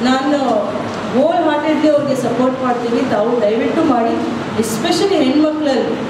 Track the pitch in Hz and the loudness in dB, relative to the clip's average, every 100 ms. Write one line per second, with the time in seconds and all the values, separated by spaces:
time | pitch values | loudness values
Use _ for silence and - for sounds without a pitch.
0 | 240 262 285 294 254 214 - 226 226 - | 2 0 0 0 2 0 -2 -6 -6 -8
1 | 220 220 302 349 311 294 311 302 302 294 | -2 2 2 2 2 0 0 2 2 2
2 | 269 254 240 247 254 254 254 240 233 247 | 0 -2 -2 0 0 0 -2 -2 -2 0
3 | 262 214 220 247 208 226 277 - 311 240 | 0 0 0 0 0 0 0 0 2 2
4 | 226 226 - - - - 226 - 339 339 | 0 -2 -4 -4 -6 -4 -2 -2 -2 0
5 | 392 349 262 294 311 302 294 247 233 233 | 2 2 2 2 2 0 0 0 -2 -4
6 | 220 | -6